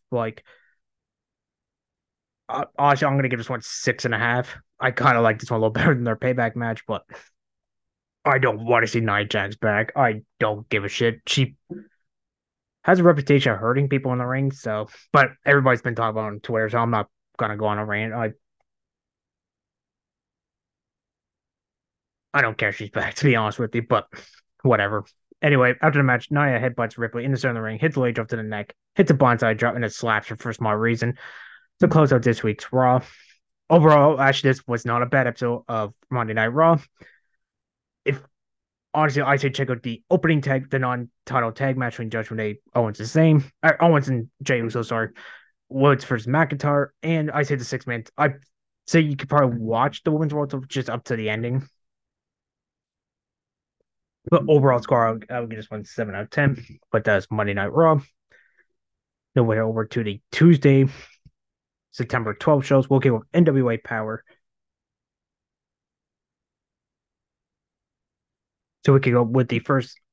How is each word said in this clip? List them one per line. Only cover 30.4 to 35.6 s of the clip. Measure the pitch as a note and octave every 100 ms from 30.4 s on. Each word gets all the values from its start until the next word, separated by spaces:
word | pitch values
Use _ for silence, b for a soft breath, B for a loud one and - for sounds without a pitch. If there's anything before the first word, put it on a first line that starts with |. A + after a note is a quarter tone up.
| A#2+
some | A2 A2
odd |
reason | G#2+ A2+ A2+ A#2 B B B B B B -
to | -
close | D#3 C#3+
out | C3
this | A#2+ A2+
week's | A2 G#2 -
Raw. | B2+ B2+ B2+ B B B _ _ _ -
Overall, | E3+ D#3 D3+ C#3+ C#3
actually, | C3+ C3+ C#3
this | C3 -
was | A#2+ A#2+
not | A#2+
a | B2
bad | C#3 B2
episode | A#2+ B2 A#2+